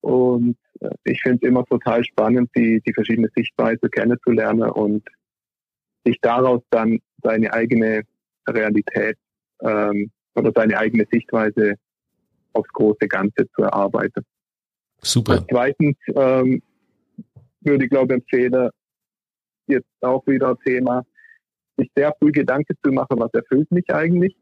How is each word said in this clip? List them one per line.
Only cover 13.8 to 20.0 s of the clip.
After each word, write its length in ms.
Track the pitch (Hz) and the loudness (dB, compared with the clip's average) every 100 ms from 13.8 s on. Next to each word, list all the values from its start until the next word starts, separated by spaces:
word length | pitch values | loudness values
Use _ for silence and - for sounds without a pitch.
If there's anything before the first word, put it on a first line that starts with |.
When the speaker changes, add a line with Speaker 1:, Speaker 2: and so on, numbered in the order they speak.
| 98 107 104 - 113 _ _ _ _ _ _ _ | -2 -2 -4 -8 -14 _ _ _ _ _ _ _
Speaker 2:
Super. 380 | - 123 117 123 | -2 -2 0 -2
Speaker 1:
Und 80 | 87 | 0
zweitens, 480 | 123 131 - 147 143 - - | 0 0 0 0 0 -4 0
ähm, 460 | 131 131 131 127 _ _ _ _ _ - - - _ _ | 2 2 2 0 _ _ _ _ _ -20 -20 -20 _ _
würde 220 | 151 143 127 | 0 2 2
ich, 40 | |
glaube 240 | 135 127 127 | 2 2 -2
ich, 60 | |
empfehlen, 480 | - 127 123 127 120 - _ _ _ _ _ _ _ _ - | 0 0 2 2 0 -4 _ _ _ _ _ _ _ _ -2
jetzt 200 | 131 - _ | -2 -2 _